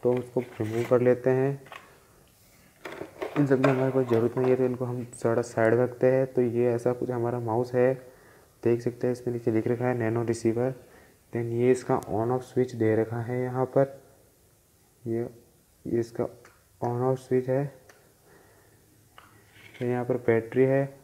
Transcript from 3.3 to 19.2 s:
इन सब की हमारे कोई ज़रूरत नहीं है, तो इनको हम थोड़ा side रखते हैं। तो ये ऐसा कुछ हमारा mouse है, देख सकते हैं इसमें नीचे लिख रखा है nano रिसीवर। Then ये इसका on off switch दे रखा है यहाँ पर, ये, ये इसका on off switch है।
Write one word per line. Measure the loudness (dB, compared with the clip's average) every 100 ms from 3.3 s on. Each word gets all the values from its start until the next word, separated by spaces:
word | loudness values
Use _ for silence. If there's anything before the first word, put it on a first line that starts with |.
| -2
इन | 2
सब | 4
की | 4
हमारे | 2 2
कोई | 0 2
ज़रूरत | 2 2 0
नहीं | 0
है, | 2
तो | 2
इनको | 0 -4
हम | -6 -10 -4
थोड़ा | -2 0
side | -2 2 4
रखते | 4 0 2 2
हैं। | 2 0
तो | 0
ये | 0 2 0
ऐसा | 0 -2
कुछ | -2 -4
हमारा | -2 -2 -4
mouse | -2 -2 0
है, | 2 2 0 -8 -20 -20 -20 -20 _
देख | 0 0
सकते | -2 -4 -4
हैं |
इसमें | -4 -4
नीचे | -4 0
लिख | 0 0
रखा | -2 -2
है | 0
nano | 0 -2
रिसीवर। | -2 0 0 0 -2 -4 -16 -20 -20 _ _
Then | -6 -4
ये | 0 2
इसका | 2 2 -2
on | -2 -4 -2
off | -2 -4
switch | -2 -2 0
दे | 2 2
रखा | 0 -4
है | -6 -4
यहाँ | -4 -2 0
पर, | 2 2 -2 -20 _ _ _ _ _ _ _ _ _
ये, | -6 -6 -6 -12 _ _ _ _ -4
ये | -2
इसका | -2 -6 -6 -8 -20 _ _ _
on | -4 -2 0
off | -2
switch | 0 -2 0
है। | -2 -2 -8 _ -20 _ _ _ -20 -20 _ _ _ _ _ _ -20